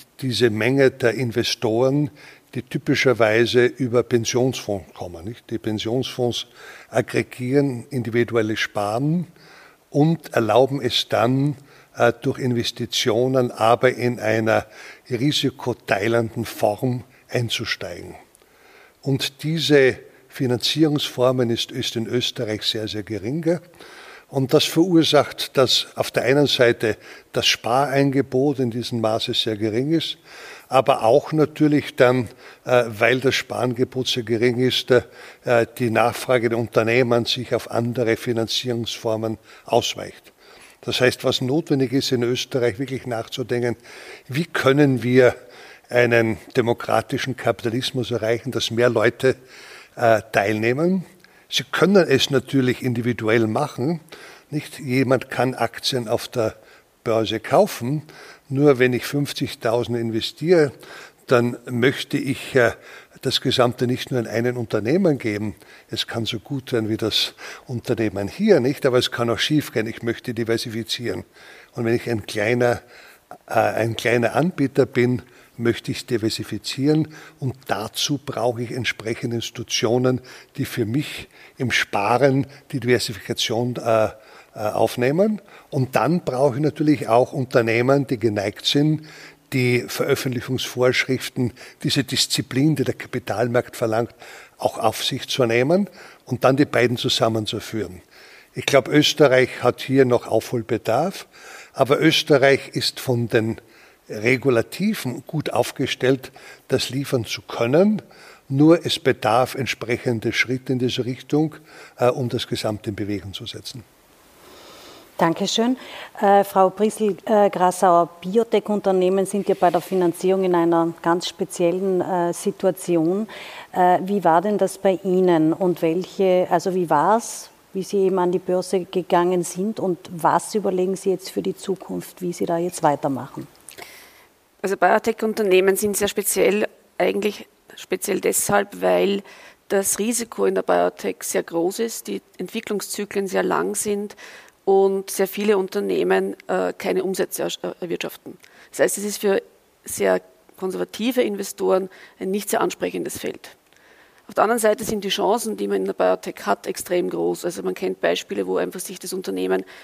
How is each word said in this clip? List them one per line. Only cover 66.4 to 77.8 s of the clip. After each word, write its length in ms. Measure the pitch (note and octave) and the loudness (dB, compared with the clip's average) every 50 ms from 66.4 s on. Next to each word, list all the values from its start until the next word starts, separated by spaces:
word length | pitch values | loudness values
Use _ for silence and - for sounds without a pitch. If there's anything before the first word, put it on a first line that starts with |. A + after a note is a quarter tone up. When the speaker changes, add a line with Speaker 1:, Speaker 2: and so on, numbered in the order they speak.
| - - C#3+ C3 B2+ - | -8 -8 -8 -8 -6 -4
Speaker 1:
sein 200 | C3 A#2 A2 G#2+ | -2 -2 0 -2
wie 80 | A2 G#2+ | -2 -2
das 360 | A2+ G#2+ - - - - - - - - - - - - | -2 -2 0 -2 -2 -4 -6 -12 -16 -18 -18 -16 -12 -10
Unternehmen 600 | B2+ A#2 - - A#2+ G#2 A2+ G#2+ G2 G2 G2+ G2 | -8 -6 -4 -2 -2 0 0 -2 -2 -4 -6 -6
hier, 320 | - - G3+ A3 F#3+ D3 | -4 0 2 4 4 4
nicht? 260 | A#2 C3 D3 - - | 4 2 -2 -2 0
Aber 120 | C3+ B2 B2 | 2 2 2
es 140 | A2 - | 2 0
kann 180 | - - A#2 A#2 | -2 -2 -2 -2
auch 100 | A2+ - | -2 -2
schief 320 | - - D3+ D3 C3+ - | 0 0 0 0 0 -2
gehen. 160 | - A#2 G#2+ A#2 | -4 -4 -4 -4
Ich 160 | A2 - - | -6 -8 -6
möchte 300 | A#2 A2+ - - - A#2+ | -6 -6 -6 -6 -8 -6
diversifizieren. 920 | A#2 A#2 G#2+ A2+ A2 - B2 G#2+ A#2 A2 - - - A#2+ A2 F#2+ G2 G2 - _ - - - - - - - - | -4 -2 -2 -2 -2 -4 -6 -8 -8 -8 -6 -8 -8 -6 -6 -6 -8 -8 -12 _ -20 -20 -20 -20 -20 -20 -14 -8
Und 120 | B2+ A#2+ | -4 0
wenn 100 | A2+ A#2 | 0 0
ich 140 | A#2+ - B2 | 0 0 -2
ein 160 | A#2 G#2+ G2 | -4 -4 -6
kleiner, 560 | - - G#2+ G#2 A2 B2 B2 B2 A#2+ A#2+ - - - - - - - - _ _ - - - _ - | -6 -4 -2 0 0 2 2 2 2 0 -2 -6 -14 -20 -20 -20 -20 -20 _ _ -20 -20 -20 _ -4
äh, 60 | - | 0
ein 420 | A2 G#2+ G#2 G2+ G#2 A2 A#2 A2+ | 2 2 2 2 0 -2 -2 -2
kleiner 400 | - - A#2+ A#2 B2 A#2 A2 G2 | -2 0 0 2 2 2 2 2
Anbieter 500 | A#2+ D3+ F3+ - - C#3+ B2+ - C#3+ C3+ | 0 0 0 0 0 -2 0 2 2 0
bin, 360 | - - B2+ A#2+ B2 B2 A2 - - - - - _ _ - | 2 2 2 2 2 0 -2 -6 -10 -20 -20 -20 _ _ -4
möchte 340 | A#2 A#2 A2+ - - - | -2 -2 -2 -2 -4 -8
ich 140 | C3 - - | -8 -8 -6
diversifizieren. 1040 | - B2 A2 G#2+ A2 - - A2 - A2+ G2+ - - - C3+ C3 D3 D3+ D#3 D3+ D#3 - - - - - _ | -4 -4 -2 -2 -2 -4 -4 -8 -8 -10 -10 -8 -8 -6 -2 0 2 2 2 0 -2 -6 -14 -20 -20 -14 _
Und 160 | C#3+ B2 - - - - | -8 -8 -8 -8 -6 -6
dazu 520 | - G2 | -6 -4